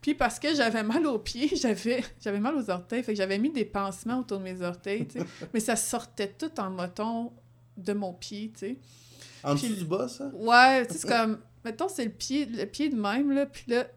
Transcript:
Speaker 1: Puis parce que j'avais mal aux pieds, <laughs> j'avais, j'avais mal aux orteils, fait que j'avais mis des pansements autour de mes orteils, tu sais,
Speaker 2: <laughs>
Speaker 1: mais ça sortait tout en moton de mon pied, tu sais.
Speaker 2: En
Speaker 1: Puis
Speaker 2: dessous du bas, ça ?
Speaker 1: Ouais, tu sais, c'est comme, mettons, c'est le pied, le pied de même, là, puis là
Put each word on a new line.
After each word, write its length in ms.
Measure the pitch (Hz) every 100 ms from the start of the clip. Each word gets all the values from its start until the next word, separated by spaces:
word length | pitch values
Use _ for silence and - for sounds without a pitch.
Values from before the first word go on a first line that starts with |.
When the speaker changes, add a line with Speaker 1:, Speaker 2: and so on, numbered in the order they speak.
Speaker 1:
Puis 120 | -
parce 240 | 285 247 -
que 160 | 294
j'avais 300 | 302 233 226
mal 200 | 214 262 311
aux 100 | 226
pieds, 320 | - 233 285
<laughs> 60 | 339
j'avais, 480 | 254 208 233 247 240 -
j'avais 180 | 220 202
mal 140 | 220 302
aux 140 | 214
orteils, 320 | 180 180 233
fait 120 | 240
que 40 | 214
j'avais 220 | 190 196
mis 100 | 262
des 140 | 294 214
pansements 540 | 202 196 180 220 247
autour 180 | 247 196
de 60 |
mes 180 | 185 185
orteils, 460 | 175 175 - 208 233
tu 120 | 240
sais, 60 | 269 -
Speaker 2:
<laughs> 140 | -
Speaker 1:
mais 60 | 233
ça 160 | 220 220
sortait 600 | - 240 - - 202 -
tout 140 | 320 320
en 100 | 190
moton 640 | 185 180 180 214 233 240 - - - - -
de 160 | 185
mon 200 | 202 196
pied, 380 | 180 - 208 214
tu 60 | 220 196
sais. 100 | 262 - - - - - -
Speaker 2:
En 120 | 143 143
Speaker 1:
Puis 140 | 240
Speaker 2:
dessous 100 | 208
du 60 | 165
bas, 220 | 185 247
ça ? 220 | - 277
Speaker 1:
Ouais, 520 | 180 226 240 254 262 247
tu 80 |
sais, 60 | -
c'est 80 | -
comme, 320 | 233 220 214 - -
mettons, 240 | 226 220 370
c'est 160 | - 240
le 60 |
pied, 340 | - - 269 277
le 200 | 233 202
pied 240 | - 294
de 100 | 240
même, 320 | 202 226 285
là, 140 | 277 277
puis 160 | - -
là 200 | 240 262